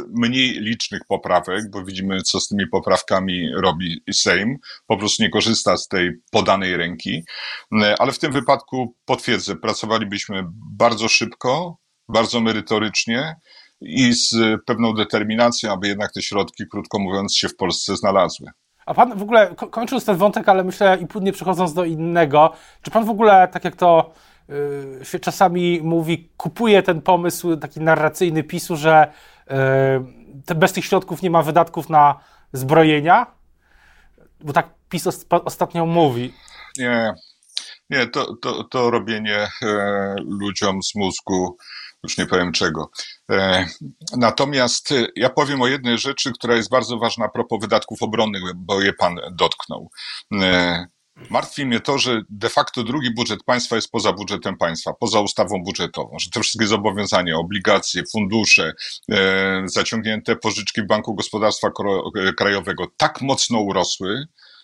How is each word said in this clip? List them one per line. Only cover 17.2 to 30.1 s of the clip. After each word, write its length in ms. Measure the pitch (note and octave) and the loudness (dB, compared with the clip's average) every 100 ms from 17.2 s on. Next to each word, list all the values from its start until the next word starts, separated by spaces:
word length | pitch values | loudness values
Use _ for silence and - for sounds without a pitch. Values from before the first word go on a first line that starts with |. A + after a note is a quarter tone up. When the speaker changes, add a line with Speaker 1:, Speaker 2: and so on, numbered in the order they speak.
| G2 - | -2 -2
Speaker 1:
się 140 | F#2+ | -2
w 60 | - | -4
Polsce 420 | F#2 - - F#2+ | -4 -2 -4 -2
znalazły. 500 | G2+ G2 E2+ - C#2 _ _ _ - | 2 4 2 -2 -16 _ _ _ -4
Speaker 2:
A 60 | |
pan 240 | - B3 G3+ | 2 2 0
w 40 | |
ogóle, 340 | G#3 A#3 F#3 D#3 | 2 4 4 0
ko-, 120 | A3 | -10
kończąc 380 | A3+ A#3 B3+ - | -6 -4 -2 0
ten 120 | F3 | 2
wątek, 320 | G3+ A3 G#3+ | 2 2 4
ale 140 | F#3+ | 4
myślę 340 | F#3 - G3+ F#3 | 2 2 2 4
i 60 | F3 | -2
płynnie 240 | G#3+ F#3+ | -4 -4
przechodząc 420 | F#3 F3+ F3 F3+ | -2 -4 0 0
do 120 | F3+ E3+ | 0 -2
innego, 680 | D#3 E3 E3+ D3+ D3+ D#3+ - - _ | -2 0 2 4 6 4 2 -20 _
czy 100 | - | -2
pan 140 | A3+ A3 | 0 0
w 40 | |
ogóle, 380 | G#3 G#3+ F#3+ F3+ | 4 8 10 8
tak 180 | F3 F3 | 2 -6
jak 100 | - | 2
to, 380 | F3 E3 D#3 - _ _ - C#3+ C#3+ C#3+ C3+ C3 | 6 6 4 -8 _ _ -10 -6 -4 -6 -10 -14
y, 40 | C3 | -10
się 140 | F3 | -4
czasami 640 | F3+ - F#3 F3+ F3 E3+ | -4 2 2 2 0 0
mówi, 460 | D#3+ E3 D#3+ E3 - - | 0 0 0 -4 -6 -10
kupuje 460 | E3 - A#3 G3 | -10 0 4 6
ten 180 | F#3 D#3+ | 4 0
pomysł 560 | F#3 F3 F3 - F3 D#3 | 2 2 0 -2 -2 -2
taki 220 | D3 D3+ | -4 -2
narracyjny 640 | D#3+ D#3 D3+ - F3+ D#3 | 2 4 2 0 0 0
pisu, 320 | D3 E3+ - D#3+ | -2 -6 -6 0
że, 360 | D#3 D#3 D3 - - _ - | 6 6 6 0 -20 _ -4
y, 60 | C3+ C3+ C3+ C3+ C3 C3 | 0 2 4 4 0 -4